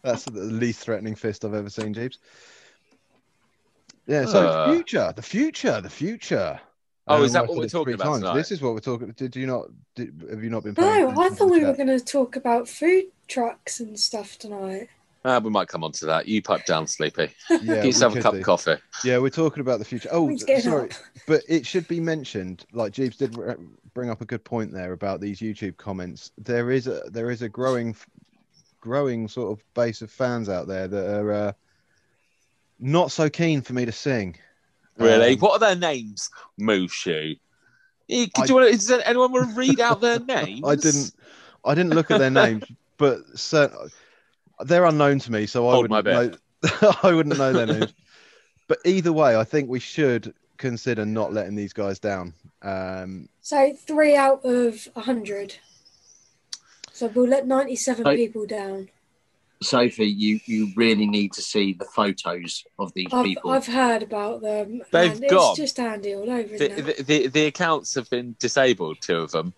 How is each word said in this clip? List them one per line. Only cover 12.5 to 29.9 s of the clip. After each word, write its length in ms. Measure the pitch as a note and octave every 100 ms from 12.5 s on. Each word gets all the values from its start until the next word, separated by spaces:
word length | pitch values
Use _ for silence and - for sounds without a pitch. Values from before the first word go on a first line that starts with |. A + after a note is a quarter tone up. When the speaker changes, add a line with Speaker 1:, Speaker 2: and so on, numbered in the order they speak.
| A#3 A#3+
Speaker 3:
food 360 | - D#4+ F#4 F#4+ _ _
trucks 520 | - A#3+ - - -
and 180 | A3+ G#3+
stuff 400 | - A3 G3+ -
tonight. 500 | G#3+ G3+ F#3+ F#3+ A#3+ _ _ _
Speaker 2:
Ah, 140 | B2+ B2
we 100 | A2
might 180 | G#2 F2+
come 140 | E2+
on 80 | D#2+
to 140 | - D#2
that. 220 | D#2+ -
You 140 | G#2+
pipe 220 | - F#2 -
down, 200 | D#2+ D#2
Sleepy. 440 | - D2+ - D2+ -
Speaker 1:
<laughs> 100 | -
Yeah, 80 | E4
Speaker 2:
Get 220 | A2 G#2+
Speaker 1:
we 40 | C3
Speaker 2:
yourself 240 | B2+ B2+
a 40 | A2
Speaker 1:
could 60 |
Speaker 2:
cup 100 | A2+
Speaker 1:
do. 40 | G2
Speaker 2:
of 40 |
coffee. 320 | F#2+ F2 - D#2 _ -
Speaker 1:
Yeah, 140 | B2+ B2+
we're 120 | C3
talking 300 | D#3 D#3+ D3+
about 160 | C3 A#2
the 60 |
future. 240 | G#2+ A#2+ -
Oh, 160 | E3+ D#3
Speaker 3:
He's 160 | D3
getting 260 | A2+ C4+ A3+
Speaker 1:
sorry, 200 | D3+ A#2+
Speaker 3:
up. 60 | - - - -
Speaker 1:
but 160 | D#3 -
it 180 | D#3+ A#2
should 220 | F#3+ E3
be 100 | E3+
mentioned. 640 | E3 D#3+ C3 G#2+ F#2 F2+ -
Like 200 | A2+ G#2+
Jeeves 240 | G#2 C3 -
did 200 | C3+ A#2
re-, 180 | G#2+ A#2+ E2+ _ -
bring 160 | - B2
up 100 | A2
a 40 | G#2+
good 180 | A#2+
point 280 | - A#2+ A2
there 200 | F#2+ F2+
about 280 | F2+ G2 F#2
these 200 | G2+ G2
YouTube 360 | A2 G2+ G2+ -
comments. 540 | - F#2 F2+ - - -
There 320 | G#2+ A#2+ A#2+
is 160 | C3 B2
a, 160 | D#2 -
there 200 | A#2 A#2
is 100 | A#2+
a 60 | A#2
growing, 480 | G#2+ B2+ B2 A#2 A2 - _ _ _ _ _ _ _
growing 460 | A2+ C3+ C#3+ A#2 A2
sort 220 | - A2 G#2+
of 160 | _
base 280 | - A#2+